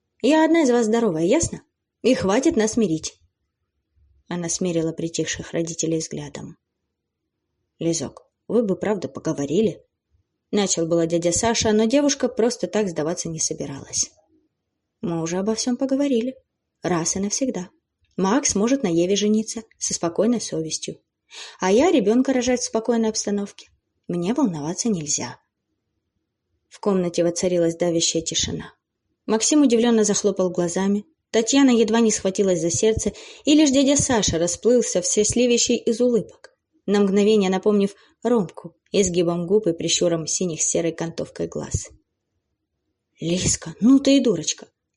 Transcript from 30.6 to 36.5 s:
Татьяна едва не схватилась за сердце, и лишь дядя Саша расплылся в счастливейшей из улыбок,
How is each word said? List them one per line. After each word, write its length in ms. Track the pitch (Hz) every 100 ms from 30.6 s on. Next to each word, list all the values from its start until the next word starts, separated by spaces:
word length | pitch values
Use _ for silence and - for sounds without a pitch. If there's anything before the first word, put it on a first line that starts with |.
| 175 190 196 202 - _ _
Татьяна 400 | 220 226 269 269
едва 300 | 233 214 226
не 100 | 226
схватилась 500 | - 190 190 196 180
за 100 | 170
сердце, 420 | - 220 214 208 - - -
и 100 | -
лишь 160 | 302 302
дядя 260 | 262 269 285
Саша 420 | - 233 190 165
расплылся 640 | 170 - 220 247 220 180
в 60 | 175
счастливейшей 720 | - 202 226 247 233 - 233
из 240 | - 220
улыбок, 540 | 247 226 - - -